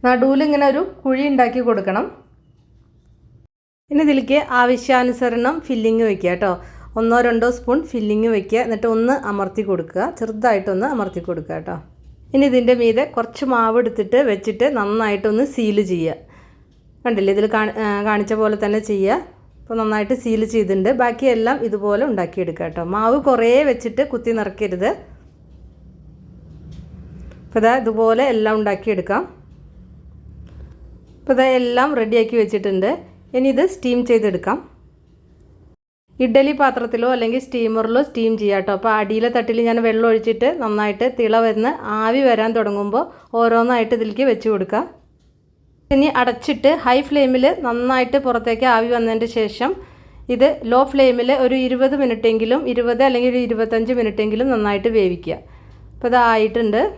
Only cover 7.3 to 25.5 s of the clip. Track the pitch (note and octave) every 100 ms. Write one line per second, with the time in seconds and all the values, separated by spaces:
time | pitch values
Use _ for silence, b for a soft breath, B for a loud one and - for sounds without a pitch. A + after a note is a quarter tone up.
7.3 | A#3 A#3+ B3 - C4+ D#4+ A#3+ G#3+ G#3+ A3+
8.3 | G#3+ G3 A3+ A#3 A3 A#3 A3+ A#3 C#4 A3+
9.3 | G3+ G3 F#3+ G3+ F3+ E3 F#3 B3 E4+ A3+
10.3 | G#3+ A#3+ G3+ F#3 F#3 B3 C4 G3 F3 F3
11.3 | E3 D#3 D#3+ E3 E3+ - - - - -
12.3 | C4+ C#4 B3+ A#3+ B3 A#3 A3+ D4 A#3+ A#3
13.3 | - C4+ A#3+ A3+ A3+ A#3+ A#3 G3 A#3+ C#4
14.3 | G3+ G#3 G#3+ B3+ C4 G3+ G#3+ A3 G3+ G#3+
15.3 | G#3+ C#4 C4+ A3 G#3 F#3+ F3+ D#3+ - -
16.3 | b b b b b _ _ B3 G#3+ G3
17.3 | G3 G#3+ A3 G#3+ G#3+ G#3+ G3+ G#3 G#3 G3+
18.3 | G#3+ G#3+ G#3 G#3 G#3+ G#3+ G3+ F#3+ C#4 -
19.3 | - - - - A3+ A3 G#3+ G#3 B3+ B3
20.3 | A3 A3 A3+ F#3+ F#3+ F#3+ B3+ A#3+ A#3 C4+
21.3 | A3+ A3+ C#4 A3+ G3+ G#3 G#3 C#4 G#3 E3+
22.3 | - E3+ D#3+ E3+ D#3 E3+ G3+ A3 C#4 C#4
23.3 | B3 A3+ B3 D4 A#3+ A#3 A#3+ C#4+ A#3+ A#3
24.3 | A3+ G3+ F#3+ G#3 F3+ G#3 F#4+ - - -
25.3 | _ -